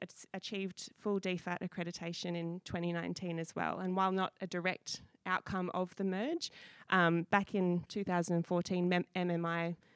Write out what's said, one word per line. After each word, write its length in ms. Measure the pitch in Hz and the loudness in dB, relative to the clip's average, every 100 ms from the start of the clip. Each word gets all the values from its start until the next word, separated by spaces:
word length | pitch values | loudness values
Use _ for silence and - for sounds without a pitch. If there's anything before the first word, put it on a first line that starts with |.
ach-, 240 | 180 - - | -12 -12 -10
achieved 460 | 190 - 202 190 - - - | -10 -6 -4 -4 -6 -12 -6
full 180 | 214 202 | -2 0
D 180 | 190 180 | 0 -2
fat 240 | 180 180 | -2 -4
accreditation 720 | 185 - 170 - 170 175 180 170 | -4 -4 -6 -6 -6 -4 -4 -2
in 200 | 165 180 - | -4 -6 -6
twenty 200 | 180 175 | -2 -2
nineteen 460 | 170 175 175 180 165 | -2 -2 -4 -4 -4
as 120 | 165 175 | -4 -2
well. 240 | 160 185 | -2 -2
And 160 | 185 185 | 0 2
while 160 | 190 | 2
not 180 | 190 185 - | 2 -2 -4
a 60 | 190 | -6
direct 540 | 180 185 - - - - _ 185 | -2 -2 -4 -8 -12 -12 _ -4
outcome 440 | 185 - 190 180 | -4 -2 -2 -2
of 220 | 185 180 - | -2 -4 -2
the 80 | |
merge, 480 | 196 185 262 339 - - - - - | -2 0 -2 -4 -6 -12 -20 -20 2
um, 240 | 185 170 170 175 | 6 6 6 4
back 240 | 202 196 202 | 2 4 2
in 280 | 180 175 - | 4 2 0
two 160 | 208 | -4
thousand 320 | 190 175 170 170 | 0 2 4 2
and 100 | 165 | 4
fourteen, 420 | 175 - 180 180 | 0 2 2 4
Mem-, 240 | 180 - 185 | 2 0 -2
M 160 | 180 | 0
M 140 | 170 170 | 0 0
I 300 | 170 170 170 _ | 0 -2 -4 _